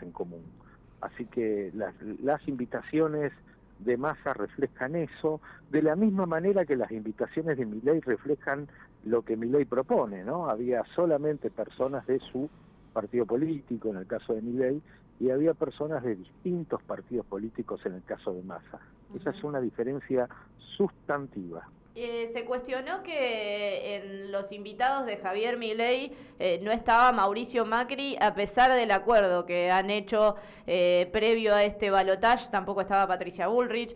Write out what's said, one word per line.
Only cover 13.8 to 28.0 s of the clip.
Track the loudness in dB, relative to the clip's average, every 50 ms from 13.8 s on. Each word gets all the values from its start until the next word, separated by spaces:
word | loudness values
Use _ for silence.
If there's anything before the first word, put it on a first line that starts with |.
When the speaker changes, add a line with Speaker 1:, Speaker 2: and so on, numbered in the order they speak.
| -4 -4
Speaker 1:
en | -4 -4
el | -6
caso | -6 -6 -8 -2 -4 -4
de | -4
Milei, | -2 -4 -2 0 0 0 0 -2 -6 -12 -20 -20 -20 -20 _ -2
y | 0 0
había | 2 4 2 2 2
personas | 0 -2 -6 -4 -6 -6 -4 -4 -4 -2
de | -2 -4 -4
distintos | -6 -18 _ -8 -4 -4 -2 -2 -4 -4 -6 -6 -6
partidos | -8 -10 -10 -8 -6 -6 -6 -6
políticos | -4 -8 -8 -8 -8 -8 -8 -8 -8 -8 -6 -6
en | -8 -8
el | -8 -10
caso | -10 -10 -8 -6 -8 -8
de | -6 -8
Massa. | -10 -12 -14 -14 -16 -20 -20 -20 -20 -20 _ -20 -14 -14
Esa | -8 -6 -6
Speaker 2:
Ujú. | -8 -6
Speaker 1:
es | -8
una | -6 -4 -2
diferencia | -4 -4 -4 -4 -4 -4 -4 -6 -6 -2 0 0 0 -2 -4 -16 -20 -20 -20 -20 -20 -18 -2 -2
sustantiva. | -2 -2 -2 -6 -6 -4 -4 -4 -4 -6 -10 -10 -10 -10 -10 -12 -14 -16 -20 -20 _ _ -14
Speaker 2:
Eh, | -10 -8 -6 -6 -6 -6 -6
se | -6 -8 -4
cuestionó | -4 -4 -4 -4 -4 -6 -6 -4 -6 -8 -8 -8
que | -6 -4 -2 0 0 0 -2 -2 -4 -4 -2 -2 -4 -4 -4 -6 -6 -6 -6
en | -8 -10 -12 -10 -10 -6
los | -6 -6 -6 -6 -10
invitados | -12 -12 -12 -4 0 0 0 2 0 -2
de | -4 -6 -6
Javier | -4 -4 -2 0 0 0 0 -2
Milei, | -2 -4 -2 0 2 2 2 0 0 -4 -10 -14 -20 -20 -8 -2
eh, | 0 0 0 0 0
no | 0
estaba | -2 0 2 4 6 8 8 6
Mauricio | 6 6 4 2 2 0 -4 -2 0 0 0
Macri, | 2 2 0 0 0 -4 -4